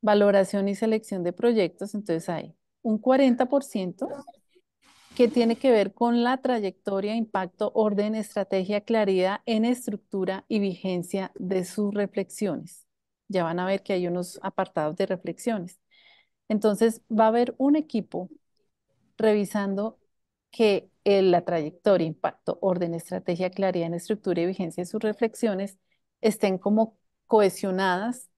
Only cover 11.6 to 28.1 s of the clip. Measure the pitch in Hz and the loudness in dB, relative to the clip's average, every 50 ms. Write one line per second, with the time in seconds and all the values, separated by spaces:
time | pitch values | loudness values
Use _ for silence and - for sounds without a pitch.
11.6 | 180 180 - - 208 202 202 208 202 196 _ - 190 185 - - 214 196 156 - | -4 -4 -4 -4 -4 -2 -2 -2 -4 -4 _ -6 -8 -6 -6 -6 -4 -4 -4 -6
12.6 | - 165 - - _ _ _ _ _ _ _ _ _ _ 196 185 170 165 165 175 | -8 -14 -20 -20 _ _ _ _ _ _ _ _ _ _ -2 -2 -2 0 -2 -4
13.6 | 180 185 196 196 190 - 208 180 180 175 175 180 180 180 - - - 196 - - | -2 -2 -2 -4 _ -4 -4 -2 -2 -2 -4 -4 -6 -8 -12 -10 -10 -10 -4 -4
14.6 | 190 185 _ - 151 151 160 - 196 190 190 180 _ - 170 _ - 240 226 208 | -6 -4 _ -4 -4 -4 -2 -2 -2 -2 -2 -6 _ -10 -12 _ -4 -4 -4 -4
15.6 | 170 180 - _ _ _ _ _ _ _ _ _ _ _ _ _ _ _ 220 214 | -6 -10 -14 _ _ _ _ _ _ _ _ _ _ _ _ _ _ _ -4 0
16.6 | 208 220 208 196 226 226 226 - _ _ 226 214 226 220 220 233 247 247 233 _ | 2 2 2 4 2 0 0 -2 _ _ 2 4 4 4 4 2 0 0 -2 _
17.6 | 262 269 294 311 302 - - 233 185 _ - 180 185 185 311 _ _ _ _ _ | 2 2 2 2 0 -2 -4 -4 -4 _ -8 -10 -10 -10 -14 _ _ _ _ _
18.6 | _ _ _ _ _ _ _ _ _ _ _ _ 220 220 208 208 202 185 - 214 | _ _ _ _ _ _ _ _ _ _ _ _ 0 2 2 2 0 -2 -4 -4
19.6 | 202 196 196 190 208 226 220 _ _ _ _ _ _ _ _ _ _ _ - - | -4 -2 -4 -4 -4 -6 -8 _ _ _ _ _ _ _ _ _ _ _ -2 2
20.6 | 233 214 202 185 - _ _ _ _ 208 202 196 190 190 175 175 170 - 175 165 | 2 4 4 2 0 _ _ _ _ 4 4 6 6 6 4 4 2 0 -2 -2
21.6 | 151 151 151 - _ 220 196 180 170 165 160 _ - 160 - _ _ - - - | -2 -4 -8 -2 _ 4 4 4 4 0 -4 _ -6 -6 -6 _ _ -6 -6 -2
22.6 | - 196 185 180 180 170 170 165 - - 185 185 185 - 180 170 185 185 185 - | -2 -2 0 0 -2 -4 -6 -8 -8 -8 -8 -8 -4 -4 -4 -2 -4 -6 -2 -2
23.6 | 196 190 185 185 165 165 170 170 - - 220 208 _ - 180 170 170 175 190 - | -2 0 0 0 -2 -2 -4 -6 -4 -6 -6 -4 _ -2 -2 0 0 -2 -2 -4
24.6 | 196 165 160 - 180 175 - 220 214 214 214 - 240 220 220 - - 226 196 185 | -6 -6 -6 -8 -10 -6 -6 -4 -4 -4 -4 -2 -2 -4 -2 -2 -2 -2 -2 -2
25.6 | 196 202 - _ _ _ _ _ _ _ _ _ - 220 208 - - 202 190 185 | -6 -8 -10 _ _ _ _ _ _ _ _ _ 0 0 0 2 0 0 0 0
26.6 | - 208 208 214 220 220 _ _ _ _ _ _ _ _ - 220 208 190 185 - | 0 2 2 2 2 0 _ _ _ _ _ _ _ _ 4 6 6 4 2 0
27.6 | - 196 190 185 190 190 180 180 202 233 | -4 -4 -2 0 0 0 0 0 -2 -4